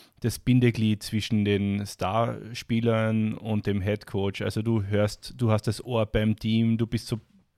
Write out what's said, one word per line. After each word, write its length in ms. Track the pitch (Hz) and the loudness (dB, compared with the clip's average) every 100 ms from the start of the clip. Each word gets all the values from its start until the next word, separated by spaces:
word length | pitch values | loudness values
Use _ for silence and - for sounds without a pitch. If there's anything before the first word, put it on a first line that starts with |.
| - _ | -20 _
das 200 | 120 - | -4 -2
Bindeglied 640 | - 127 120 113 110 104 | 2 4 4 4 2 0
zwischen 400 | - 110 - 110 | -2 -4 0 0
den 420 | 101 101 101 98 104 | 2 2 2 -2 -4
Starspielern 1500 | - 90 113 117 110 104 127 - 117 117 110 110 110 110 | -6 -2 0 0 -2 -10 -12 -4 0 2 2 2 0 0
und 340 | - 107 107 104 | -4 -4 -2 0
dem 140 | 101 | -2
Head 240 | 98 104 - | 0 -2 -4
Coach. 360 | 98 98 - | -4 -2 -2
Also 200 | 101 110 | -4 -2
du 220 | 110 113 | 0 0
hörst, 500 | 98 101 104 - - - | 0 0 0 -2 -14 -2
du 120 | 117 | 0
hast 180 | 107 - | 2 0
das 160 | - | -4
Ohr 220 | - 117 107 | -2 -2 0
beim 300 | 110 107 107 | 2 2 0
Team, 420 | 110 113 113 113 | 2 2 4 2
du 100 | 113 | 0
bist 200 | 110 - | -4 -4
so, 100 | 110 - _ _ | -8 -8 _ _